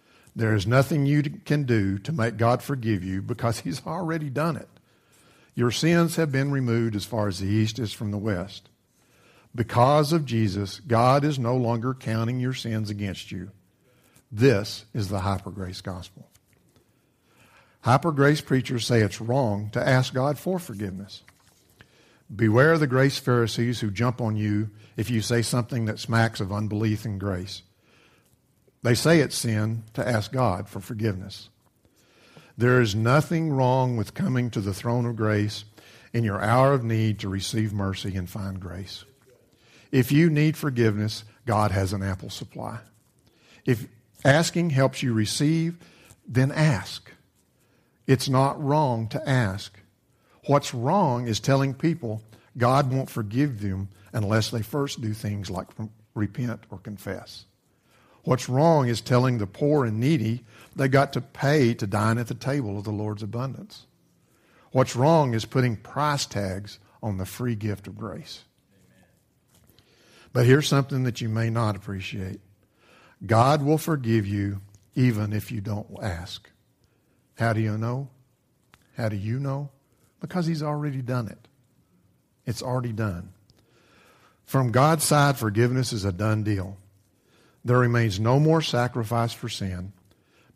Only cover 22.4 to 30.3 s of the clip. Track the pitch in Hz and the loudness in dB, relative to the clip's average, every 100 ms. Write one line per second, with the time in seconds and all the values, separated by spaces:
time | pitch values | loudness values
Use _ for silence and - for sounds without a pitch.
22.4 | 113 110 151 165 147 127 139 135 - 123 | 4 6 6 6 2 4 2 2 0 2
23.4 | 113 - 120 117 107 95 123 120 113 107 | 2 0 -2 -2 -4 -2 -2 0 -2 -2
24.4 | 104 104 107 - - - 107 117 101 120 | 0 0 -2 -8 -14 -8 -2 -2 0 0
25.4 | 110 123 110 120 110 107 - 117 113 - | 0 -2 -2 -4 -4 -4 -2 2 2 0
26.4 | 98 101 107 107 110 104 110 98 98 90 | -6 -4 -4 -2 0 -2 -4 -6 -4 -4
27.4 | 92 - - _ _ _ _ _ _ _ | -8 -14 -18 _ _ _ _ _ _ _
28.4 | _ _ _ _ 117 117 151 165 131 - | _ _ _ _ 2 2 6 4 4 0
29.4 | 120 107 107 113 - - 117 113 101 | -2 0 -2 -4 -8 -6 -2 -2 -2